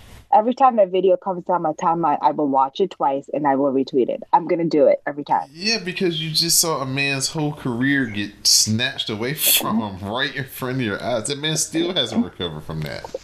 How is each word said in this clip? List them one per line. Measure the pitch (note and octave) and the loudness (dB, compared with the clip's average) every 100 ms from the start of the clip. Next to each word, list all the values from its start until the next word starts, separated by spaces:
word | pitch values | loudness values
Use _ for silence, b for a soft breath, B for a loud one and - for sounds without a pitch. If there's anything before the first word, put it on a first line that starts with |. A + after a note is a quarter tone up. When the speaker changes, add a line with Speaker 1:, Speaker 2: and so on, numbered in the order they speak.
| b b b | b b b
Speaker 1:
Every | G#3 A3 | 4 4
time | B3 C4 A#3 | 4 4 6
that | F#3+ | 4
video | F#3 F#3 F3+ | 4 4 4
comes | - F3+ | 0 -6
down | E3 F3 | -2 0
my | D#3+ | 0
timeline, | D#3 F3+ E3+ D#3+ C#3+ | 0 0 2 2 2
I | D3+ | 2
will | D3 D3 | 2 2
watch | C3+ C3+ - | 2 2 0
it | E3 | -2
twice | - D3+ C#3 - | 0 -2 -2 -4
and | C#3+ D3 | -2 2
I | C3+ | 2
will | C#3+ | 2
retweet | C3+ C3 C#3 A#2 | 0 0 0 0
it. | - - | -2 0
I'm | E3+ D#3+ | 0 2
gonna | E3+ E3 | 0 2
do | D3+ B2+ | 4 4
it | - - | 4 -2
every | C#3+ | -8
time. | C#3 B2+ G#2+ | -2 -2 -2
Speaker 2:
Yeah, | D#3 G#3 A3+ | -6 -4 -4
because | F3+ F3 F#3 D#3+ | -4 -2 -2 0
you | D#3+ | -2
just | D#3 E3+ - | -2 2 2
saw | E3+ D3+ | 2 -2
a | C3 | -2
man's | C3 C#3 C#3 C3 | -2 -2 -2 -2
whole | D#3+ D3 | -2 -4
career | D3+ C3+ A#2 C3+ C#3 B2 | -2 -4 0 2 2 0
get | G#2 G2+ - - | -2 -6 -2 2
snatched | - - A2 C3 C3+ - | 2 2 0 -2 -4 -6
away | G#2 A#2+ | -4 -4
from | D3+ - - C3+ A2 | -2 2 2 2 -2
him | G#2+ F#2 G2 | -2 -6 -6
right | A#2 C#3+ | -4 -4
in | C3+ | -6
front | C3 - B2+ C3 | -10 -8 -6 -2
of | |
your | A2+ G2 | -2 -2
eyes. | - A#2+ A2 | -2 -2 -2
That | C#3 | -6
man | D3+ D#3 | -4 -2
still | - D#3+ F3 | -2 -2 -2
hasn't | F3+ A#2+ - | -2 -2 -2
recovered | A#3+ - F2+ D2+ | -2 -4 -8 -6
from | D#2+ D#2+ | -8 -8
that. | D2 - - - | -6 -8 -10 -12